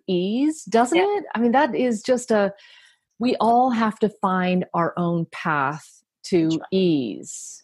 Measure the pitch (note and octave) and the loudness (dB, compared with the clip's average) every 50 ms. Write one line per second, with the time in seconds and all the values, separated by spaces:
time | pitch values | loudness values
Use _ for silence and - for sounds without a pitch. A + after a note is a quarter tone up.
0 | - - F#3 F3 F3+ G3 G#3+ B3 C#4 D4+ D#4 - - - - A3+ A#3+ B3 E4 E4 | -4 -4 -2 -2 0 -2 -2 0 0 0 -2 -4 -6 0 2 2 2 4 2 2
1 | F#4+ G4+ G#4 G4+ - - - G#3+ A#3 A#3+ A#3 C4 D4+ D4 A3 - B3+ B3 A#3 G3+ | 2 2 0 -2 -4 -6 -4 -2 0 2 4 2 2 2 0 -2 0 0 -2 -2
2 | - - B3+ A#3+ B3 - A3+ G#3+ G3+ G3 G3 - - - - - - _ _ _ | -2 -2 -2 -2 0 0 0 2 2 0 -2 -8 -16 -20 -20 -20 -20 _ _ _
3 | _ _ _ - A3 B3 B3+ - - A3 A#3 A#3+ B3+ C4 A#3+ A3 A3+ G#3+ G#3 - | _ _ _ -4 -2 -2 0 2 2 4 4 4 4 2 2 2 0 0 0 0
4 | - G3+ - - - G3 F#3 F#3 F3+ F3+ F#3 F3+ F3+ - - F3 E3+ E3 - - | -2 -2 -2 -2 -2 0 0 2 2 2 2 0 0 -2 -2 -2 -2 -2 -2 -2
5 | F3 E3+ E3+ E3+ E3+ - - - - F3+ D#3 D3 C#3 C3+ D3 D#3 - - - _ | -2 -2 0 -2 -2 -4 -8 -8 -4 -2 0 0 0 -2 -4 -6 -12 -18 -20 _
6 | _ _ _ _ - - - F3 D#3+ D#3+ D#3+ D#3+ - - - F#3+ F#3+ F3+ E3 D3 | _ _ _ _ -6 0 0 2 2 2 0 -2 -4 -2 0 2 2 2 2 0
7 | B2+ A2+ F2 B1+ - - - - - - - - | 0 -4 -8 -10 -12 -16 -16 -16 -16 -18 -20 -20